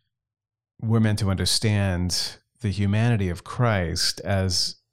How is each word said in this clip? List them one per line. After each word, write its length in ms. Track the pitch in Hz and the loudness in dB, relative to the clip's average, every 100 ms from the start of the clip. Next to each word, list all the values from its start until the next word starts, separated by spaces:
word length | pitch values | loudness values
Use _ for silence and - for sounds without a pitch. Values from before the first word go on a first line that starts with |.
| _ _ _ _ _ _ _ - | _ _ _ _ _ _ _ -8
we're 200 | 110 113 | 0 2
meant 180 | 110 107 | 2 2
to 100 | 98 | 0
understand 1040 | 90 90 - 110 104 98 87 90 - - - _ _ | 0 0 0 2 2 2 0 -2 -2 -6 -10 _ _
the 80 | 104 | -4
humanity 600 | 95 101 107 120 110 95 | 0 0 2 2 2 0
of 140 | 82 | -4
Christ 760 | - - 120 101 82 87 - - | -8 -2 0 2 0 -2 -2 -4
as 560 | 82 98 95 92 - - _ | -2 0 0 0 -2 -6 _